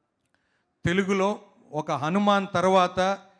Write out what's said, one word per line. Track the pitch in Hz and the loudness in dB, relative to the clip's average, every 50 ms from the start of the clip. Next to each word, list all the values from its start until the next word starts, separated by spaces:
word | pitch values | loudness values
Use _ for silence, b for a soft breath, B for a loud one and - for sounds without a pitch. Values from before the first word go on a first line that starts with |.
| _ _ _ _ _ _ _ _ _ _ _ _ _ _ _ _ - | _ _ _ _ _ _ _ _ _ _ _ _ _ _ _ _ -4
తెలుగులో | 170 175 196 196 185 202 190 190 202 214 - - _ _ _ _ _ | -2 0 0 0 0 0 0 0 0 -2 -6 -10 _ _ _ _ _
ఒక | 143 151 151 - | -10 -10 -6 -6
హనుమాన్ | 151 123 139 156 180 202 208 208 202 196 190 190 190 | -6 -4 -4 -2 0 2 2 2 2 2 0 -2 -2
తర్వాత | 175 175 190 190 190 180 180 180 185 185 190 196 190 - _ _ | 0 2 4 4 4 2 2 0 -2 -2 -2 -2 -6 -10 _ _